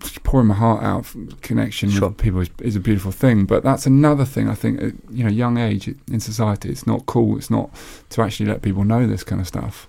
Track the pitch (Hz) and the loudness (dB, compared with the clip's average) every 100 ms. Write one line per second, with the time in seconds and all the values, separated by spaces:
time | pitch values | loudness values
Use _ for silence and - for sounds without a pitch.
0 | - - - 135 113 98 113 107 104 95 | -14 -6 0 4 4 4 2 2 0 -4
1 | - 117 - - - 113 110 - 101 98 | -6 -12 -14 -12 -4 -2 -2 -2 0 2
2 | 98 101 110 92 87 - 123 104 98 104 | 0 0 0 0 -2 -4 -4 -2 2 0
3 | 95 - 131 110 95 98 131 135 131 135 | 0 2 4 4 4 2 2 2 4 6
4 | 151 147 135 113 110 107 113 - 107 - | 6 4 0 0 -2 -2 -2 -2 -4 -8
5 | - 123 113 107 120 120 117 101 - - | -10 -2 0 2 0 0 0 -2 -4 -12
6 | - 113 107 110 107 101 - 131 - 110 | -6 -6 -4 -2 0 0 -4 -6 -2 -4
7 | - 120 110 107 - 113 - - - - | 0 2 2 0 -2 -2 -2 -10 -20 -20
8 | - - 107 - 104 104 104 95 101 117 | -8 -2 -2 0 -2 -2 -2 0 2 2
9 | 117 101 - 98 92 - - - | 2 0 -4 -6 -4 -6 -8 -10